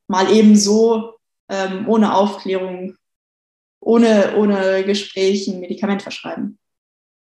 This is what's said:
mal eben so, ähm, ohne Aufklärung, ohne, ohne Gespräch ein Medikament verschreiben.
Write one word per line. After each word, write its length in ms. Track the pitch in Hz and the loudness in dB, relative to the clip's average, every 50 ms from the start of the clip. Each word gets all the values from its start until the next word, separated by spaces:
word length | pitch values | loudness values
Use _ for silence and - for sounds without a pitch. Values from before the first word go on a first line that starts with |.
| _ | _
mal 240 | - 185 185 190 - | -4 -2 0 2 4
eben 240 | 214 220 214 214 214 | 4 6 8 8 6
so, 600 | 202 196 202 208 220 226 233 226 220 214 - - _ _ _ _ _ _ | 6 4 2 2 2 2 2 0 -2 -4 -10 -16 _ _ _ _ _ _
ähm, 400 | - 196 196 190 190 190 190 - | -10 -6 -6 -6 -6 -6 -6 -2
ohne 260 | - 226 220 208 - - | 0 2 2 2 2 2
Aufklärung, 840 | 190 208 202 202 - - 190 190 185 185 185 180 180 185 190 - _ _ _ _ _ _ _ _ _ _ _ _ _ _ _ _ _ | 0 0 0 -4 -8 -8 -6 -6 -6 -6 -8 -10 -12 -12 -14 -16 _ _ _ _ _ _ _ _ _ _ _ _ _ _ _ _ _
ohne, 560 | - - 233 233 233 226 214 202 190 - - | -2 0 2 4 4 4 4 2 2 0 0
ohne 460 | 202 214 202 202 196 190 190 190 190 190 | 0 0 0 0 0 0 -2 -2 -2 -2
Gespräch 640 | 202 202 196 - - - 190 190 190 202 196 - | -2 -4 -4 -6 -10 -6 -2 -2 0 0 -2 -4
ein 120 | - 185 180 | -6 -8 -10
Medikament 440 | 180 - - - 196 196 196 190 - | -10 -12 -8 -6 -4 -4 -4 -6 -6
verschreiben. 560 | - - - - - - - - 208 - _ _ _ _ _ _ _ _ _ _ _ _ _ | -12 -16 -14 -14 -12 -10 -10 -10 -12 -12 _ _ _ _ _ _ _ _ _ _ _ _ _